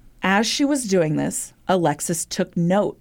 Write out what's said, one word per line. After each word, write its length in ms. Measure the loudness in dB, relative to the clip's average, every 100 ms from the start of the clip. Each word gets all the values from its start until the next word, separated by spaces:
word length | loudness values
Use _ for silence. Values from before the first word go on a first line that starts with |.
| -20 -6
As 240 | 0 2 0
she 180 | 0
was 200 | 0 0
doing 320 | 0 2 2 0
this, 380 | -2 -6 -10 -8 -2
Alexis 560 | 2 2 0 -4 -6
took 320 | -4 -4 -4 -2
note 440 | 2 2 0 -4